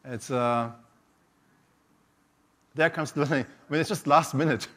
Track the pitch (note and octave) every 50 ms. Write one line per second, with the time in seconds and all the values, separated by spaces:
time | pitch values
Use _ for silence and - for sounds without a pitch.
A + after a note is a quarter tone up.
0 | _ C3+ B2 A2 - - C3+ B2 A#2+ A#2+ A#2+ A#2 A#2 A#2 A2+ - - _ _ _
1 | _ _ _ _ _ _ _ _ _ _ _ _ _ _ _ _ _ _ _ _
2 | _ _ _ _ _ _ _ _ _ _ _ _ _ _ _ C#3 D#3 E3 D#3+ E3
3 | D#3 C3+ - D3+ D3 C3+ D#3 C3+ A2+ - - - - - C#3+ D#3 D#3+ - G#3 -
4 | - C#3 C#3+ D#3 D#3+ - - C3+ D#3+ D#3 C3 G#2 - - -